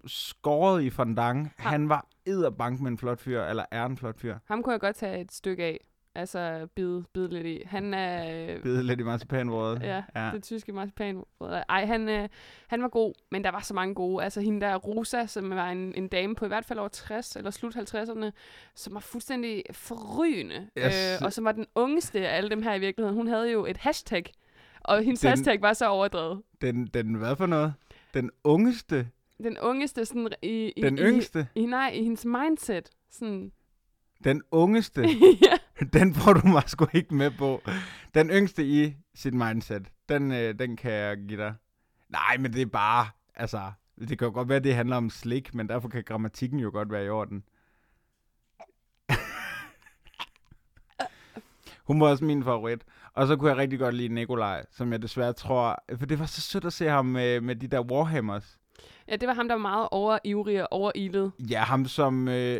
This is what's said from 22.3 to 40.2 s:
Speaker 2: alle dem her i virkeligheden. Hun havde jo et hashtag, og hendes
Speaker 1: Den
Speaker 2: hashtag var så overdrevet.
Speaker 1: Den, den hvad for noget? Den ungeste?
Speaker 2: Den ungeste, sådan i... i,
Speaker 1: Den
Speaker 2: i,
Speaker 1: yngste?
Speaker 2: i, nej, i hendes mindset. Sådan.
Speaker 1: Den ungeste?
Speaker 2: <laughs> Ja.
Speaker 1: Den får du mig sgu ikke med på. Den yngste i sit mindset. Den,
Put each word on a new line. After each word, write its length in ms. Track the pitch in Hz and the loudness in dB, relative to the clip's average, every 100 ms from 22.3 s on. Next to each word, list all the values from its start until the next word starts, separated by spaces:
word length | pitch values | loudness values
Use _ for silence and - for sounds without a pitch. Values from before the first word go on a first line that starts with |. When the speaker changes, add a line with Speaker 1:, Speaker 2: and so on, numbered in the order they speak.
| 175 | -2
Speaker 2:
alle 120 | 208 | -2
dem 120 | 220 | -2
her 100 | 220 | -2
i 60 | 196 | -2
virkeligheden. 360 | 196 208 208 214 | -2 -2 -2 -2
Hun 120 | 233 | -2
havde 240 | 226 233 | 0 0
jo 140 | 220 - | 0 -2
et 120 | 185 | -2
hashtag, 460 | 285 311 - 190 - - _ _ - - | -2 -2 -4 -6 -6 -16 _ _ -20 -8
og 200 | - 208 | 2 2
hendes 160 | 220 247 | 4 4
Speaker 1:
Den 100 | 262 | 4
Speaker 2:
hashtag 320 | 262 269 202 | 6 4 4
var 120 | 208 | 4
så 140 | 220 226 | 4 2
overdrevet. 540 | 190 196 175 160 196 - - | 2 2 0 -4 -6 -12 -4
Speaker 1:
Den, 260 | 127 120 120 | -2 -2 -2
den 260 | 120 110 | -2 -2
hvad 220 | 113 113 139 | -2 -2 0
for 100 | 185 | 2
noget? 280 | 156 151 143 _ - _ | 2 0 -4 _ -20 _
Den 180 | 135 127 - | -4 -4 0
ungeste? 640 | 147 170 240 233 - 139 120 - _ - | 4 6 6 2 0 -2 -2 -10 _ -8
Speaker 2:
Den 140 | 226 - | -8 -2
ungeste, 460 | 240 269 285 240 226 | -2 0 -2 -4 -4
sådan 240 | 240 226 - | -4 -6 -6
i... 320 | 190 226 220 - | -4 -2 -4 0
i, 40 | |
Speaker 1:
Den 160 | 139 143 | 0 4
Speaker 2:
i, 40 | |
Speaker 1:
yngste? 460 | 196 247 208 160 135 220 | 4 4 2 -4 -4 -2
Speaker 2:
i, 100 | 233 | -2
nej, 240 | 254 269 | 0 -2
i 100 | - | -2
hendes 220 | 226 226 240 | -2 -2 -2
mindset. 640 | 247 311 320 - 180 - _ _ | -2 0 -2 -2 -6 -6 _ _
Sådan. 420 | - 226 196 98 - _ _ _ _ _ _ | -12 -8 -8 -10 -16 _ _ _ _ _ _
Speaker 1:
Den 180 | 135 143 - | 0 0 2
ungeste? 500 | 165 180 226 - 139 320 240 381 | 4 6 4 2 2 4 10 10
Speaker 2:
<laughs> 220 | 247 381 | 12 10
Ja. 100 | 330 - - - | 8 0 -6 4
Speaker 1:
Den 200 | 156 190 | 6 6
får 200 | 143 208 | 8 8
du 140 | 180 190 | 10 10
mig 160 | 156 - | 8 6
sgu 180 | - 156 | 2 4
ikke 220 | 165 - 143 | 4 2 2
med 160 | 143 120 | 2 2
på. 240 | 139 131 - 190 185 - - | 0 0 -4 -6 -8 -14 0
Den 160 | 151 156 | 2 6
yngste 360 | 196 190 - 143 | 6 4 2 2
i 280 | 147 147 143 _ - | 4 2 -2 _ -8
sit 180 | 135 | -2
mindset. 540 | 123 113 113 - 104 95 - - | 0 0 -2 -4 -8 -10 -12 -2
Den, 220 | 143 | 0